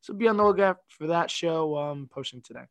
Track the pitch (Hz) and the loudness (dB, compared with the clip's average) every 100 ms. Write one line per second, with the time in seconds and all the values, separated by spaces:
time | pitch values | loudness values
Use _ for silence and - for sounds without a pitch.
0 | - 202 226 214 208 190 196 185 _ - | -12 0 2 4 4 4 2 0 _ -10
1 | 156 170 165 - 170 160 160 147 147 143 | -2 0 0 -2 -2 0 -2 -2 -4 -6
2 | 139 - 135 127 - 113 127 | -10 -12 -12 -14 -18 -18 -18